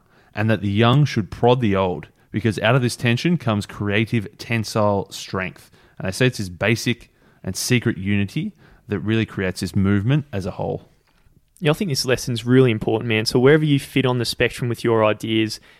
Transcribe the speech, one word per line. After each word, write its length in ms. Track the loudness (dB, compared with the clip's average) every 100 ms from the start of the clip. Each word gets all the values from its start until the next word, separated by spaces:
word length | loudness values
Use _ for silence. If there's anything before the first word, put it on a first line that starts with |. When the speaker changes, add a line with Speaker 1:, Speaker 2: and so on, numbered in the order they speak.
| _ _ _
Speaker 1:
and 140 | -4 0
that 140 | 0
the 80 | 0
young 340 | 2 4 4
should 280 | 4 0 -4
prod 280 | 0 2 4
the 140 | 2
old, 340 | 2 0 -4 -10 _ _
because 280 | -4 -2 0
out 160 | 2 2
of 60 |
this 140 | 2 0
tension 400 | 0 0 0 0
comes 300 | 0 -2 -4
creative 720 | -6 -2 0 0 -2 -4 -10
tensile 720 | -6 -4 -2 0 0 0 -4
strength. 600 | -10 -10 -8 -8 -10 -20 _ _ -12
And 80 | -8
I 40 |
say 160 | 0 0
it's 120 | 0
this 100 | -6
basic 640 | -4 -2 0 -2 -6 -8 _ _ _
and 140 | -10 -6
secret 420 | 0 0 0 -2
unity 540 | 0 0 0 -4 -8 -10 -20 _ -8
that 140 | -6
really 260 | -2 0 -2
creates 340 | -2 -4 -4
this 140 | -4
movement 520 | 0 2 2 2 0 -2
as 140 | -6 -6
a 60 |
whole. 360 | -6 -6 -8 -12 _ _ _ _ _ _ -4
Speaker 2:
Yeah, 140 | -2
I 20 |
think 160 | 0 -2
this 160 | -2 0
lesson's 400 | -2 -2 -4 4
really 240 | 6 6
important, 380 | 2 0 -2 0
man. 180 | -2 0
So 140 | 4
wherever 240 | 6 6
you 160 | 4 0
fit 260 | 0 -2 0
on 120 | 0
the 60 |
spectrum 440 | -2 -2 -2 -2 -6
with 160 | -4
your 200 | 0 2
ideas, 540 | 2 0 -2 0 -2 -4 -16